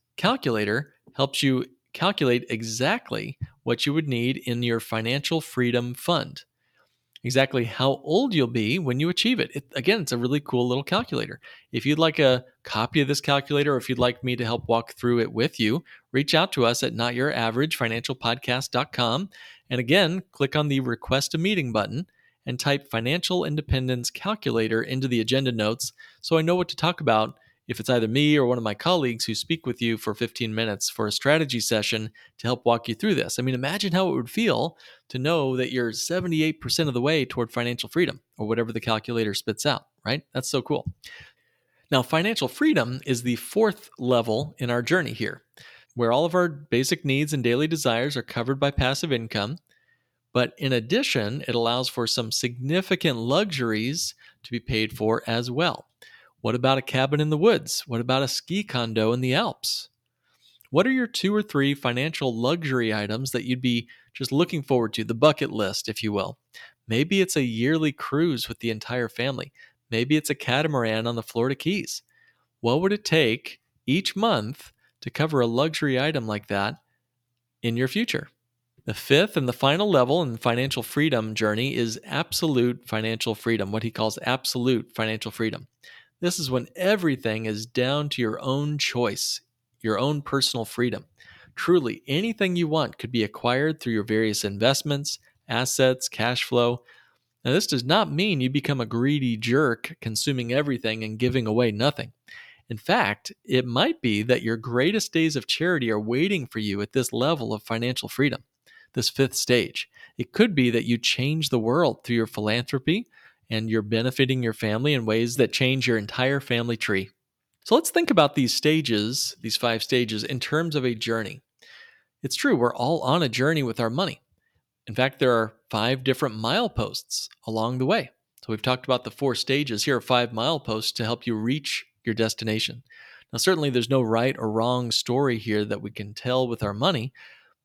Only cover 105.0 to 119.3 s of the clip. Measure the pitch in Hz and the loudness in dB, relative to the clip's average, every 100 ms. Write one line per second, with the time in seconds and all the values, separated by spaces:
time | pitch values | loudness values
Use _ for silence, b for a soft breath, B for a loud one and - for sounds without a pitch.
105 | - 165 160 147 - - 170 170 117 107 | 0 0 0 0 -2 -2 0 0 0 0
106 | 107 123 190 190 123 113 104 98 101 131 | 0 0 2 0 -4 -4 -2 -2 -2 0
107 | 123 - 135 160 113 107 - 113 120 127 | 0 0 0 0 -2 -6 -4 -4 -2 -4
108 | 110 - 139 - _ _ _ b b - | -6 0 0 -2 _ _ _ b b -2
109 | 113 - 135 - - 123 92 - - B | -2 2 0 0 2 2 2 -4 -10 B
110 | B B 120 - 226 151 123 117 117 117 | B B -4 2 4 4 2 2 0 0
111 | - - 139 160 147 123 110 139 156 113 | 0 -2 -2 -2 0 0 2 2 2 0
112 | - 117 113 - 107 117 120 139 - 190 | -2 0 0 -2 0 0 0 -4 0 -2
113 | 240 b b b b 113 113 110 104 113 | -2 b b b b -4 0 0 2 0
114 | 123 127 131 131 117 107 110 107 143 139 | 0 2 2 2 -2 -2 -2 0 0 0
115 | 110 110 117 123 117 - 127 135 123 113 | 2 2 2 2 2 4 2 2 2 0
116 | 104 - 127 139 - 120 120 117 - 98 | 0 0 0 0 0 -2 0 -2 0 -2
117 | 95 _ _ _ _ _ - 247 - 339 | -2 _ _ _ _ _ 2 2 2 0
118 | 339 196 143 - 120 - 151 160 131 107 | 2 4 4 4 0 2 2 2 2 0
119 | 107 135 - | 0 -2 -4